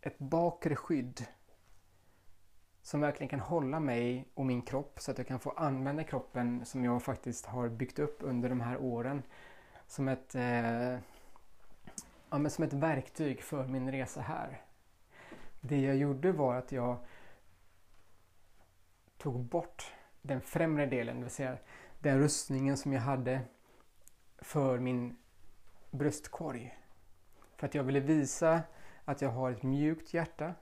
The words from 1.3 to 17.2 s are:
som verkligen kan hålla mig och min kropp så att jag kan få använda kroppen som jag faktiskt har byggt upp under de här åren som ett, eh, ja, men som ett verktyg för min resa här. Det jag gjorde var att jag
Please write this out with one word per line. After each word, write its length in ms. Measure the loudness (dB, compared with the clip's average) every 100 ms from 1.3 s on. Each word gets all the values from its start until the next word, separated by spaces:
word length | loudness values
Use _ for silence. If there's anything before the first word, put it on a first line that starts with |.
| -12 -20 -20 -20 -20 -20 -20 -20 -20 -20 -20 -20 -20 -20 -20
som 180 | -4 2
verkligen 280 | 2 0 -4
kan 120 | -4
hålla 400 | 0 0 2 2
mig 480 | 2 2 2 0 -6
och 120 | -2 0
min 160 | 0
kropp 380 | 0 -4 -4 -8
så 100 | -6
att 80 | -4
jag 80 | -4
kan 140 | -4
få 100 | -4
använda 540 | 0 0 2 0 -2
kroppen 600 | -2 -4 -2 0 0 0
som 200 | -4 0
jag 180 | 2 2
faktiskt 440 | 0 -4 -4 -6 -6
har 220 | -2 -2
byggt 300 | -2 -4 0
upp 200 | -2 -2
under 280 | -2 0 2
de 120 | 0
här 160 | 0 0
åren 460 | 0 0 0 -2 -6 -14 -20 -20 -20 -20 -12
som 220 | -2 0
ett, 260 | 0 -2
eh, 640 | 0 2 4 4 2 0 -2 -8 -20 -18 -18 -16 -16 -14 -14 -12 -14 -16 -20 -4
ja, 80 | 0
men 120 | 0
som 140 | 2
ett 80 | 0
verktyg 680 | 2 2 2 -2 -2 -2 -2
för 240 | -4 -4 -2
min 260 | 0 -2
resa 280 | -2 -4 -6
här. 420 | -6 -4 -6 -10 -16 -20 -20 -20 -20 -20 -18 -12 -10 -8
Det 200 | 0 2
jag 160 | 4 4
gjorde 360 | 4 4 2
var 220 | 4 4
att 180 | 2 -2
jag 240 | 0 0 -2 -6 -14